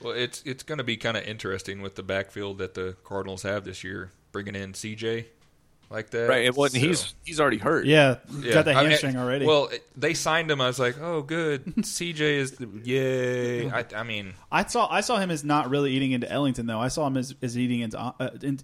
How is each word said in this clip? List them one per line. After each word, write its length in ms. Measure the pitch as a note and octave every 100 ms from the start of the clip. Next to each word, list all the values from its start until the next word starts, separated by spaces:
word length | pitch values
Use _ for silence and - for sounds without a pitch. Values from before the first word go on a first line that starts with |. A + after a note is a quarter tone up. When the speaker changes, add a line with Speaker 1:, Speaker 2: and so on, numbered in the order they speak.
Speaker 1:
Well, 120 | A#2
it's, 300 | A2+ A#2+ - D3+
it's 180 | B2+
gonna 200 | - D3+
be 120 | A#2+ A2+
kinda 300 | A#2 A2 F#2+
interesting 540 | A2+ F#2+ F#2+ - G2
with 140 | G2 -
the 80 |
backfield 560 | F#2+ G2 G2 - G2+ G2
that 160 | F#2 -
the 200 | F#2 F#2+
Cardinals 380 | - G2 F#2+ F#2+
have 200 | G2 G#2 F#2+
this 180 | F#2
year, 280 | F#2+ F#2+ F#2 _ _
bringing 240 | G2+ G2+ G2
in 180 | G2 F#2+
C 180 | G#2+ G#2+
J. 320 | A2+ A2+ A2+ _ _ _ _ _ -
like 200 | A2 A2
that, 180 | A#2 A#2
Speaker 2:
Right, 200 | C3 B2
and, 80 | C3
well, 100 | C#3+
and 80 |
Speaker 1:
so. 60 | B2+
Speaker 2:
he's, 360 | D3 E3+ - -
he's 160 | - D#3
already 180 | C#3+ A#2+
hurt. 260 | C#3 D#3 C3+
Speaker 3:
Yeah, 320 | D3+ C#3 A#2+ - C#3+
Speaker 1:
Yeah. 120 | A#2+
Speaker 3:
got 120 | A#2 D#3
the 60 |
Speaker 1:
I 80 | C3+
mean, 80 | D3+
Speaker 3:
hamstring 260 | D3+ D3 B2+
already. 280 | B2 C#3 C#3+
Speaker 1:
well, 220 | D3+ C3+
it, 200 | A#2+ - C3
they 180 | D3+
signed 380 | D#3+ E3+ D#3+ D#3+
him. 80 | C#3+
I 80 | B2+
was 120 | B2
like, 180 | B2 C3+
"Oh, 220 | E3 E3
good. 640 | C3+ E3 D#3+ C#3+ C#3 A3+ -
Speaker 3:
<laughs> 0 |
Speaker 1:
C 260 | - F3
J 240 | D3+ D3+ C#3+
is 140 | C3
the, 140 | - A#2 G#2
yay." 840 | A#2 C3 C3 C3 B2+ B2 B2 A#2+ A#2
I, 140 | A#2 A#2 G#2+
I 80 |
mean, 300 | A#2 G#2+ G2 F2+ -
Speaker 3:
I 140 | D#3 G3+
saw, 260 | A#3+ G#3
I 100 | F3
saw 160 | G#3+ A3+
him 140 | F#3
as 120 | D#3 D3
not 240 | D3 C3
really 220 | C#3+ C#3
eating 180 | C3 C3+
into 180 | B2+ A#2+
Ellington, 360 | A#2 C#3+ B2 A#2
though. 140 | A2
I 100 | B2+
saw 180 | D#3+ C#3+
him 80 | C3+
as, 160 | B2+ C3+
as 160 | B2+ A#2+
eating 220 | B2+ A#2+
into, 180 | A2+ -
uh, 140 | A#2 - B2+ A#2
in-, 180 | C#3+ C3+